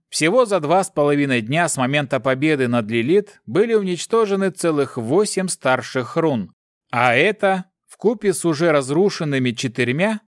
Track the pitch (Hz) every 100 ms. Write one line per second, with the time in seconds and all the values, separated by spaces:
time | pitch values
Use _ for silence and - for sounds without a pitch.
0 | _ - 156 240 233 196 147 180 190 -
1 | 147 143 143 123 110 151 170 - 127 147
2 | 143 131 131 131 156 147 123 120 107 117
3 | 123 196 202 - - 147 233 220 190 175
4 | - 226 214 196 190 - 170 147 131 -
5 | 113 170 208 - 185 - 135 127 120 135
6 | 120 165 160 123 90 _ _ _ _ 120
7 | 123 120 185 202 196 190 180 _ _ -
8 | 196 240 202 - 170 143 170 147 131 147
9 | 196 - 160 135 127 120 127 113 120 139
10 | 202 220 -